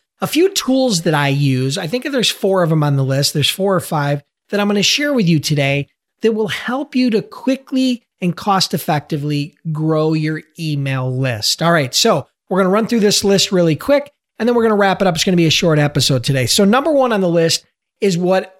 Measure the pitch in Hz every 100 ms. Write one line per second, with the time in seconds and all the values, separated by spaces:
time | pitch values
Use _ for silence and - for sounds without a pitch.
0 | _ _ - 294 381 392 - 262 254 185
1 | 165 151 143 139 143 131 131 156 170 247
2 | 294 269 208 - 196 190 165 160 147 139
3 | 131 135 147 156 135 - 196 185 - 160
4 | 143 147 - _ _ 202 208 208 185 -
5 | 294 269 175 160 - 147 139 139 143 _
6 | _ _ 226 220 214 - - 254 294 254
7 | 254 208 - - - 269 - 262 262 240
8 | _ _ 180 160 214 190 - 165 - 151
9 | - 156 147 147 143 - 165 151 156 156
10 | 156 160 151 156 - - 160 147 139 135
11 | 131 127 131 110 - - 160 170 131 -
12 | 233 170 - _ - 185 185 202 226 233
13 | 208 - 196 196 - 185 170 151 - 285
14 | 285 _ _ - 226 240 226 208 196 185
15 | 190 170 - 180 165 - 175 151 147 147
16 | 123 135 - 135 120 - 196 240 320 285
17 | 254 214 185 170 165 - - _ _ _
18 | 202 170 180 185 - -